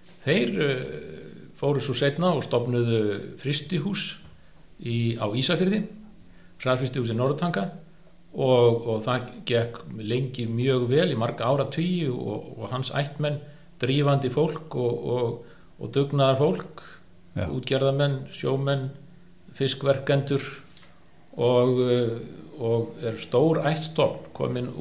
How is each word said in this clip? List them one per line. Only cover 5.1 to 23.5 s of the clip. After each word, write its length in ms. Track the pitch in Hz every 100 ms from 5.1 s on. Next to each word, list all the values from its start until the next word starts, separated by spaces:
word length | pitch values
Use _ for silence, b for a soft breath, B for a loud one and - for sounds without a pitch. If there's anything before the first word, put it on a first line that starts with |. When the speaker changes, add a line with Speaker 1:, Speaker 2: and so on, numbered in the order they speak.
| 113
Speaker 1:
á 80 | 107
Ísafirði, 540 | 120 139 180 190 214 - - - - b b b -
hraðfrystihús 580 | 127 127 131 135 113
í 60 | 113
Norðurtanga 480 | 135 143 175 190 185 - b b b - -
og, 560 | - 135 123 120 117 117
og 140 | 110 117
það 240 | 123 120 -
gekk 360 | - 117 117 - - 113
lengi 480 | 107 127 131 - 117
mjög 380 | 117 131 127 120
vel 220 | 143 180
í 20 | 117
marga 300 | 117 - 117
áratugi 640 | 139 - - 180 180 143
og, 480 | 123 120 107 - -
og 160 | 104
hans 160 | 123 -
ættmenn, 480 | 143 143 - 147 143 b b b -
drífandi 580 | 127 139 143 135 127
fólk 400 | 147 156 - -
og, 320 | 123 120 120 -
og, 340 | 123 117 113 b b b -
og 180 | -
dugnaðar 480 | 139 139 143 135 127
fólk, 460 | 151 185 - - - - - - - -
Speaker 2:
Já. 100 | 87
Speaker 1:
útgerðarmenn, 720 | 127 - 131 135 135 143 131 -
sjómenn, 580 | - 127 135 139 139 131 - - - - - -
fiskverkendur 920 | - 135 - 135 139 - 139 143 139 - - b b b b b - -
og, 420 | - 120 123 127 127
uh, 380 | 127 123 117 117 - - - -
og 400 | 113 117 117 - 117
er 80 |
stór 460 | 107 - 123 160